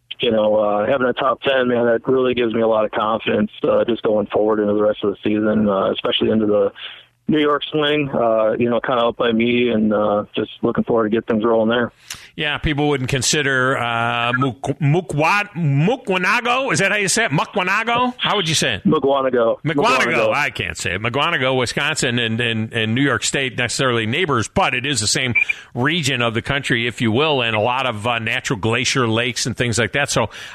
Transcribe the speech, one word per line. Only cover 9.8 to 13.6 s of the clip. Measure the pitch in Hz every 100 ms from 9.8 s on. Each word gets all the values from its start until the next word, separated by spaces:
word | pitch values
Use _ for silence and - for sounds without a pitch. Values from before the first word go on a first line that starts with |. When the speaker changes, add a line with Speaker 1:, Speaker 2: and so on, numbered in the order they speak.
| 107
Speaker 1:
uh, | 104 107 104 104 -
just | 107 -
looking | 117 113
forward | 110 117 107
to | 113
get | -
things | 113
rolling | 117 113 110
there. | 120 113 - - - - -
Speaker 2:
Yeah, | 151 139
people | 170 147 147
wouldn't | 139 127
consider, | 135 - 156 139 131